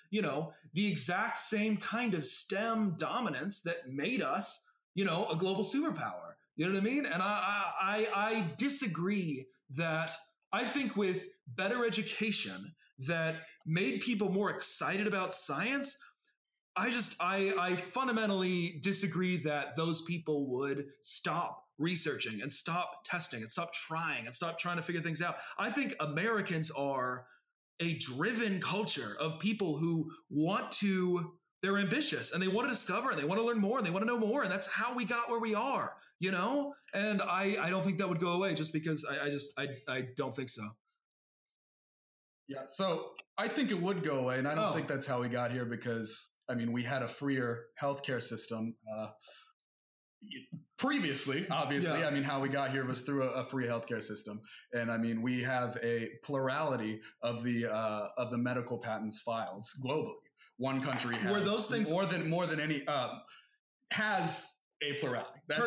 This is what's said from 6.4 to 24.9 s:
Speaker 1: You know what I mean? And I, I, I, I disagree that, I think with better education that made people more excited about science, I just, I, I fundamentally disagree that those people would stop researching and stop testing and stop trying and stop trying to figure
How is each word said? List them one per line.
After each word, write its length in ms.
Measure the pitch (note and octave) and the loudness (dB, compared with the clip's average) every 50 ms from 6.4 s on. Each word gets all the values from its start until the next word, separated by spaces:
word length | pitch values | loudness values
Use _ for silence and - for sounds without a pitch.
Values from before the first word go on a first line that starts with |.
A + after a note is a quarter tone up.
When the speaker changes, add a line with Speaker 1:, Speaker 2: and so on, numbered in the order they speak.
| _ _ _ | _ _ _
Speaker 1:
You 120 | - D#3 F#3 | -2 0 2
know 60 | G3 | 2
what 60 | G3 | 4
I 20 | G3 | 2
mean? 220 | A3+ C4 D4 C#4 | 2 2 2 0
And 160 | - E3+ F3 | 0 0 0
I, 40 | F#3 G3+ G#3 G3+ F#3 G3 G3+ G3+ G3 E3+ - E3 | 2 2 2 2 0 0 0 0 0 -2 0 0
I, 260 | F#3+ F#3+ G#3 G#3+ A3 A3 F#3+ | 0 2 2 2 2 2 2
I, 140 | G3 G#3 A3 | 2 2 2
I 200 | A3+ A3+ F#3+ D#3+ B2+ - | 2 2 0 -2 0 0
disagree 880 | B3+ C#4+ C#4 - C4+ G#3 D#3 D#3+ E3+ F#3+ G#3 G3+ F3 D#3+ C#3 C3 C3 - _ _ _ _ | 0 0 2 0 0 0 0 0 0 2 2 2 2 0 -2 -4 -6 -10 _ _ _ _
that, 400 | C3+ C#3+ E3+ E3 D#3 D#3+ E3 D#3+ - - - - _ _ _ _ - | -4 -2 0 2 2 0 0 -2 -4 -8 -12 -18 _ _ _ _ -2
I 100 | G#3+ B3 | 0 0
think 320 | A#3 - C#4+ C4+ G#3 - | 2 2 2 0 2 2
with 300 | G3 G#3 F#3 F3+ F#3+ - - - _ _ - | 2 2 2 2 0 -2 -6 -14 _ _ -10
better 380 | A#2+ - F#3+ G3+ A#3+ B3 A#3+ | -4 -2 0 0 2 2 2
education 880 | A#3 F3 G#3 G#3+ - - - G#3+ G#3+ G3+ - - G2+ F#2 F#2 G2 - - _ _ _ _ - | 2 2 0 -2 -2 -2 -2 0 0 0 0 -2 -4 -6 -8 -12 -12 -16 _ _ _ _ -8
that 420 | C3 C3+ E3+ E3 D#3+ D#3+ D#3+ D#3+ - - - - _ | -4 -2 0 2 2 0 0 -2 -8 -14 -20 -12 _
made 340 | D#3 D#3+ F3 G3+ C4 A#3 G3+ | 0 2 2 2 2 0 0
people 300 | - A#3+ A#3+ G3 G#3 F#3 | 0 0 0 2 2 2
more 200 | F3+ G3 G3+ F3+ | 4 4 2 2
excited 540 | - - - F3+ D#3+ - E3 C#3 F3+ G3 G#3 | 0 0 -2 -2 -2 0 0 0 0 2 2
about 280 | G#3+ G3+ F#3+ F#3 F3+ - | 2 2 2 0 0 0
science, 640 | - - - C#3 D3+ F#3+ A#3+ C#4 C#4+ C4 - - - - - - _ _ _ _ _ _ _ _ _ _ _ _ F3+ | -2 -2 -2 0 0 0 0 0 0 -2 -2 -4 -6 -10 -18 -20 _ _ _ _ _ _ _ _ _ _ _ _ 0
I 120 | G3 B3+ | 0 2
just, 260 | A#3+ A#3+ G#3 - - - | 2 0 -2 -2 -2 0
I, 340 | F3 F3+ G3 G3 G3 G3 F#3+ F#3+ | 0 2 4 4 4 4 2 2
I 160 | F3 F#3 F#3 | 2 2 2
fundamentally 1040 | F3+ F#3 - - B3+ C4 B3+ A#3 A3+ A3 G#3 G3 F#3+ F#3 F#3 F#3 F3+ E3+ F3 - D3 | 0 -2 -2 -2 0 2 2 2 2 4 4 4 4 4 4 4 2 2 0 -2 -2
disagree 540 | B2+ G3 F#3+ - - E3+ - E3+ F#3 F3+ F3+ E3+ - | -2 0 0 2 0 0 0 2 2 2 2 2 2
that 320 | D#3 D3 D3 C#3 - A#2+ | 0 0 0 -2 -2 -2
those 260 | D#3 E3 E3 D#3+ D#3+ - | 0 0 0 0 0 -2
people 440 | E3 E3+ E3+ E3 D#3 D3+ C#3+ C#3+ C3 B2 B2+ | -4 -4 -4 0 0 0 2 2 0 0 0
would 280 | C#3 C#3 C#3 C#3 C#3+ C#3+ - - | 0 0 0 -2 -4 -8 -12 -8
stop 600 | - - - - - F3 D3+ E3+ F3 - - - - _ _ - | -6 -4 -4 -2 -2 0 0 0 -2 -2 -6 -10 -16 _ _ -2
researching 640 | D3 F3 F#3 D#3+ - D3 C3 G#2+ - A2+ A2 G#2 | 0 0 2 2 0 0 -2 -2 -2 -4 -4 -4
and 100 | A#2 D3 | -4 -4
stop 520 | - - - - E3 F3+ F3 - - - - | -4 -4 -2 -2 -2 -2 -2 -4 -6 -12 -6
testing 360 | - F3+ F3 E3 - - A#2 | -4 -2 -2 -2 -2 -4 -6
and 100 | A2 A2 | -6 -4
stop 220 | - - E3+ E3+ - | -4 -4 -4 -4 -4
trying 520 | - - - D#3+ D#3+ E3 D#3+ C#3+ A#2+ A2 A#2+ | -6 -4 -2 -2 -2 -2 -2 -2 -2 -4 -6
and 80 | C3 | -4
stop 220 | - F3 E3 D#3 - | -4 -4 -4 -4 -2
trying 200 | - F3 F3 E3+ | -2 0 0 0
to 60 | E3 | 0
figure 180 | - | 0